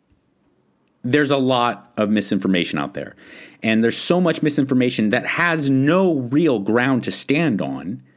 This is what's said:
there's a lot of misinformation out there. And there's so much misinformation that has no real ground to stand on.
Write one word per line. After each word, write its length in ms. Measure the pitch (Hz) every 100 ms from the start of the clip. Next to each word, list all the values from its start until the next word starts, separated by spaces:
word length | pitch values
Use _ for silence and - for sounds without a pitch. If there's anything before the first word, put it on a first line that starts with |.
| _ _ _ _ _ _ _ _ _ _
there's 260 | 123 143 143
a 60 | 139
lot 560 | 131 127 120 101 - -
of 140 | 107
misinformation 680 | 107 101 101 98 92 85 80
out 180 | 69
there. 200 | - 69 - - - - -
And 220 | 113 110
there's 120 | 117 -
so 240 | - 175
much 220 | 175 160
misinformation 680 | 151 147 135 127 127 127 107
that 160 | 120 -
has 440 | - 170 160 139
no 480 | 131 139 180 185 151
real 400 | 120 143 165 117
ground 460 | 98 113 127 131
to 80 | -
stand 500 | - - 143 165 101
on. 400 | 71 67 76 127 -